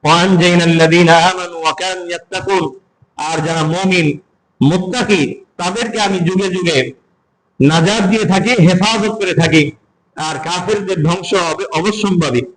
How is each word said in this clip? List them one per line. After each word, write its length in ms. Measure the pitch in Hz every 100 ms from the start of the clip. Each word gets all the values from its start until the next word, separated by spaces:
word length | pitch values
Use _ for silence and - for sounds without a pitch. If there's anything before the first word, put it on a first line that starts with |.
ওয়া 160 | 151 170
আনজাইনাল্লাযীনা 960 | 185 185 175 175 170 165 160 170 170 165
আমানু 440 | 175 180 175 170
ওয়া 120 | 160
কানু 340 | 151 185 185 175
ইয়াত্তাকুন, 760 | 170 _ 185 185 190 156 - _ _ _ -
আর 300 | 151 165 156
যারা 160 | 165
মুমিন 560 | 156 170 185 180 156 143 _ _ _ _
মুত্তাকি 840 | 135 180 185 247 202 196 135 - _ -
তাদেরকে 440 | 175 214 233 214
আমি 180 | 202 190
যুগে 300 | 170 185 196
যুগে 440 | 185 170 147 127 - _ _ _ _ _ _
নাজাত 420 | 135 165 165 220
দিয়ে 220 | 190 220
থাকি, 260 | 208 190 220
হেফাজত 600 | 247 170 180 208 226 208
করে 240 | 220 190
থাকি, 360 | 160 165 160 147 - _ _ _ -
আর 200 | 156 143
কাফেরদের 680 | 156 180 185 208 185 185
ধ্বংস 320 | 151 180 180
হবে 300 | 196 170 156
অবশ্যম্ভাবী। 760 | 196 160 185 214 202 180 147 123 127